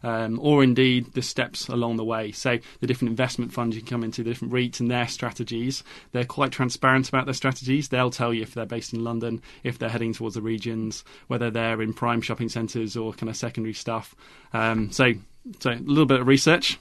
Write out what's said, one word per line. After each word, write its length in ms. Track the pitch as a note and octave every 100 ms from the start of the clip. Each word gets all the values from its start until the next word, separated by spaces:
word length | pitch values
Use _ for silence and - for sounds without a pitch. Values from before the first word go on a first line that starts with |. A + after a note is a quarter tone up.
Um, 360 | B2 A2+ A2+ A2+
or 240 | D3 D3
indeed 500 | C3+ B2 C3 B2 B2
the 100 | -
steps 440 | B2 - B2 - -
along 280 | B2 A#2 A2+
the 100 | A2+
way. 260 | A2+ G#2+
So 280 | G#2+ C3+ A#2+ - -
the 60 | B2
different 240 | B2+ A#2+
investment 420 | A2+ B2+ - A#2
funds 240 | - A#2 A2+
you 60 |
can 80 | A2
come 140 | A#2+
into, 180 | A2+ A#2
the 80 | A2+
different 240 | A#2+ B2
reits 260 | B2+ B2 -
and 120 | A#2+
their 160 | B2 A#2+
strategies, 760 | - B2 G#2 A2+ A2+ A#2+ C3 - - -
they're 140 | B2 B2
quite 260 | - C#3
transparent 580 | - B2+ - C3+ C3 C3
about 160 | C3+ B2+
their 80 |
strategies. 560 | B2+ C3+ C3 B2+ C#3 C#3+
They'll 220 | B2+ B2+
tell 240 | A#2+ A#2+ A#2
you 80 |
if 100 | A2
they're 140 | - A2
based 260 | A#2 -
in 100 | A#2
London, 380 | A#2 A#2 A#2 A2+ - -
if 160 | B2 B2
they're 100 | A#2
heading 240 | A2+ A2+
towards 220 | A2+ A2+ G#2
the 80 |
regions, 600 | A2 A2+ A#2 A2+ A2 G#2+ - - _
whether 240 | B2 A#2
they're 320 | A2+ A2+ A2
in 120 | A2
prime 280 | A2 A#2+ A#2
shopping 280 | A2+ A2+ A#2
centres 460 | A#2+ A2+ A#2+ A2+ A#2
or 180 | A2
kind 180 | G2+ A2+
of 40 | G#2+
secondary 380 | A#2+ A#2 A2
stuff. 400 | G#2+ - A2+ G#2+ - - - -
Um, 380 | A2+ A2+ A2+ G#2
so, 220 | - C3 G#2+ - - - G#3+
so 120 | C3
a 40 | A#2
little 280 | C#3 D3 D3+
bit 160 | C3
of 60 | B2
research 500 | C3+ D#3+ F3 - -